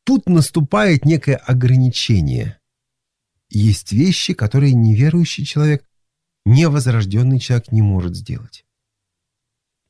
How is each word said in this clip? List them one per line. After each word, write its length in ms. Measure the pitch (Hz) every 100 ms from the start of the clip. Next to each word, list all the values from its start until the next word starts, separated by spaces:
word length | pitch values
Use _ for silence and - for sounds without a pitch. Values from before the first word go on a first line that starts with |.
тут 240 | - 269 -
наступает 760 | 175 139 170 143 208 208 151
некое 320 | 147 160 - 139
ограничение. 1200 | - 127 123 127 127 - - 104 71 62 - - _ _ _ _ _ _ _ _ _
Есть 440 | 104 110 101 -
вещи, 420 | 107 180 - -
которые 400 | 175 107 135 143
неверующий 720 | 123 113 107 147 170 165 - 143
человек, 420 | 147 151 147 _ _ _ _ _ _
невозрожденный 920 | 104 127 165 143 123 117 98 104 127 131
человек 340 | - 120 -
не 80 | 110
может 340 | 104 92 90
сделать. 520 | 87 - - 117 - _ _ _ _ _ _ _ _ _ _ _ _ _